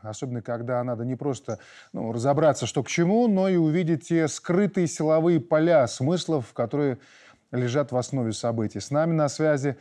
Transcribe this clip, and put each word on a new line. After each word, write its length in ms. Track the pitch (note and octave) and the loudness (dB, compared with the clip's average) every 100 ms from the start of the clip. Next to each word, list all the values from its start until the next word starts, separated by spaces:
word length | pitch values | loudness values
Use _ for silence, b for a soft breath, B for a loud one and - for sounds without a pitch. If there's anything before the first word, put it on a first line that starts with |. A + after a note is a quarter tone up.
Особенно, 380 | G#2+ G#2+ C3 A#2+ | -14 -10 -8 -8
когда 440 | B2 A#2 A#2+ B2 | -6 -6 -4 -4
надо 200 | B2 A2+ | -2 -4
не 120 | B2+ B2 | -6 -4
просто, 420 | C#3+ A#2+ - G#2 B B B | -4 -6 -8 -10 B B B
ну, 200 | - A2+ | -10 -6
разобраться, 540 | A#2 C3+ C#3+ D#3+ - A#2+ | -2 0 4 4 2 -2
что 180 | C#3+ | -4
к 20 | - | -2
чему, 400 | - E3+ A3+ A#3+ | 0 2 2 2
но 220 | F#3+ F#3+ | 2 2
и 80 | F3 | 2
увидеть 500 | D#3 F3 E3+ D#3+ - | 2 2 0 -2 0
те 220 | E3 D#3 | 0 0
скрытые 580 | - - F3+ G#3 G3 E3 | -4 0 2 2 0 -2
силовые 540 | - D#3 D#3+ E3+ D#3+ | 0 2 4 4 2
поля 480 | - D#3 E3+ D#3 A#2 | 2 2 6 6 4
смыслов, 640 | - C3 F3 D#3+ D3+ A2+ | 0 0 0 0 -2 -4
которые 460 | - A#2 D3 C#3 B2 b b b b - | -6 -4 0 0 -2 b b b b -8
лежат 400 | B2+ B2 C#3+ C3+ | -4 -2 -2 0
в 60 | B2 | -2
основе 360 | - C3+ A2+ | -2 -2 -2
событий. 460 | G#2 A#2 A#2 G#2+ G2+ | -2 -4 -2 -4 -4
С 140 | - | -4
нами 220 | C#3+ E3 | 0 0
на 140 | D#3+ C#3+ | 0 0
связи 480 | - D#3 C#3+ C#3+ C3+ | 0 0 2 -2 -4